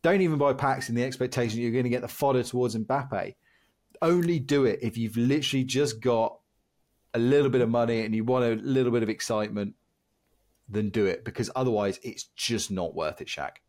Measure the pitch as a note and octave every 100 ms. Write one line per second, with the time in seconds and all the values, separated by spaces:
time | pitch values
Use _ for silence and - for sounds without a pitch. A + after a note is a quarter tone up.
0 | E3 G3 F3+ D3+ C#3+ C3+ C#3 C3 - A#2
1 | B2+ C3 B2 C3 A#2+ A2 A#2+ A#2+ B2 B2
2 | - - C#3 C3 A#2+ B2 B2 A2 G#2+ C3+
3 | C3+ G#2 - - _ _ _ _ _ -
4 | E3 F3 E3+ E3+ C3 C#3+ C3 G2 A#2 A#2
5 | A2+ A2 B2 D3 C#3 C#3 C3 C3 C#3+ A2
6 | B2+ A#2 A2+ - _ _ _ _ _ _
7 | _ A#2 A#2+ C#3+ C#3 B2 A#2 A#2+ A#2 A2+
8 | A2 A2 A2+ B2+ A#2+ A2 C3 C3 B2 A#2+
9 | A2 G#2+ - A2 G#2+ G#2 G#2 - _ _
10 | _ _ _ _ _ _ - G2+ G#2+ A2
11 | G2 F2 - - A2 C3 B2+ G#2+ G2+ F#2+
12 | A#2+ - - - - A2+ - F#2+ F2 E2
13 | D#2 - D2+ - C2+ -